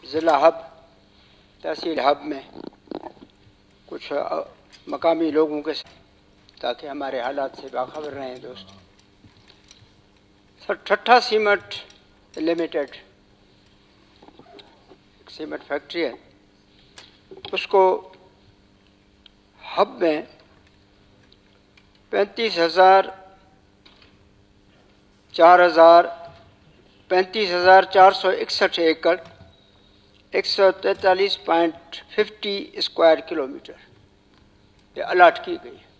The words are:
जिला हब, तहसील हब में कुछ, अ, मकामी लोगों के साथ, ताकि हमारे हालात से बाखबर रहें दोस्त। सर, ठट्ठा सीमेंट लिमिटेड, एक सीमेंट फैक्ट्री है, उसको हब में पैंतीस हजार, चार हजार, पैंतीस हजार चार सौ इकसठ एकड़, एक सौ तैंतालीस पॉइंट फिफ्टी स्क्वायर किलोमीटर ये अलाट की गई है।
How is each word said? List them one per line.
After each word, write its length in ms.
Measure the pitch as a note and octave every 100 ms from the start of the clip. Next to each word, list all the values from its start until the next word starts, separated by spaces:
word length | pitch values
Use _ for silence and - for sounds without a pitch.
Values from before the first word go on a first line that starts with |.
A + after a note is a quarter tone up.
जिला 340 | - D3 E3 D3+
हब, 160 | D#3+ - - - _ _ _ _ _ _ _ _
तहसील 360 | E3 D#3 F3 D3
हब 220 | B2+ C#3+
में 200 | D3 C#3+ - - - _ _ - - - - _ _ _ _ _ -
कुछ, 240 | - -
अ, 300 | C#3+ - D#3+ - - _ - -
मकामी 400 | C3+ E3 D#3+ E3
लोगों 300 | D3 D#3 D3+
के 120 | D3
साथ, 180 | C#3 - - _ _ _ _ _ _
ताकि 260 | B2 A#2+ D3+
हमारे 320 | C#3+ C#3 C3
हालात 380 | A#2+ C#3+ C3+ -
से 80 | C3+
बाखबर 440 | B2+ B2+ D3 D3+
रहें 300 | C3+ C3 B2+
दोस्त। 320 | - - F#2+ - _ _ _ _ - _ _ - _ - _ _ _ _ _ _ _ _
सर, 120 | - G3
ठट्ठा 420 | - G3+ - B3
सीमेंट 560 | A#3+ G#3+ G#3 G3+ - - - - _ _ _
लिमिटेड, 600 | - D#3+ E3+ E3 E3 C#3+ - - _ _ _ _ _ _ _ _ _ _ _ - _ - - - _ _ - _ _
एक 80 | -
सीमेंट 340 | - D#3 D#3
फैक्ट्री 380 | - C#3+ - E3+
है, 120 | D3+ F#2+ _ _ _ _ _ _ _ - - _ _ - -
उसको 300 | F#3+ - G3 F#3 F#3 - - - _ _ _ _ _ _ _ _ _ - _ _ _
हब 360 | - - G#3 C4
में 260 | F3 D3+ - - - _ _ _ _ _ _ _ _ _ _ _ _ _ _ _ _
पैंतीस 440 | G3 G3+ - A3+ E3+
हजार, 540 | E3 E3+ F#3 F#3+ F#3+ - - - _ _ _ _ _ _ - _ _ _ _ _ _ _ _ _ _ _ _ -
चार 260 | E3+ F3+
हजार, 560 | F3 E3 E3 E3+ F3 - - - - _ _ _ _ _ _
पैंतीस 380 | F#3 F#3 A3+ G3
हजार 340 | F3+ F3+ F#3+ F#3
चार 280 | G3 F#3+
सौ 180 | G3 F#3+
इकसठ 460 | - - - F#3+ -
एकड़, 380 | E3 D#3+ E3+ F3 - - - _ _ _ _ _ _ _ _
एक 120 | - -
सौ 240 | - F#3+
तैंतालीस 640 | F#3 F#3+ F#3+ G3 F#3 G3 -
पॉइंट 580 | - E3 E3+ D#3 - - - -
फिफ्टी 560 | G#3+ - G#3+ G3+ - -
स्क्वायर 420 | - - E3 D#3
किलोमीटर 540 | - D#3+ C3+ C#3 - - - _ _ _ _ _ _ _ _ _ _ -
ये 60 |
अलाट 400 | - F3+ F3 - -
की 100 | F3
गई 140 | A#2+
है। 180 | - _